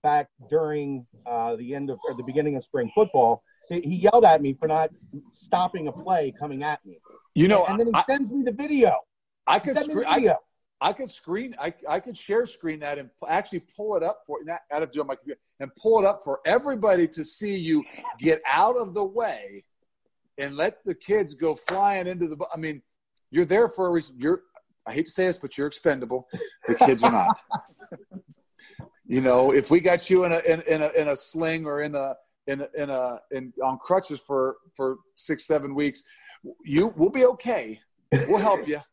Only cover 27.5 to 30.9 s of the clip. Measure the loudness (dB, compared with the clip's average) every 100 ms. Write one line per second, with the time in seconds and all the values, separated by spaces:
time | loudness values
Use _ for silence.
27.5 | -10 -10 _ -20 -20 -18 -20 _ -20 _
28.5 | _ -20 -20 -20 _ -4 0 4 4 6
29.5 | 4 4 4 4 0 4 4 4 2 2
30.5 | 0 0 0 2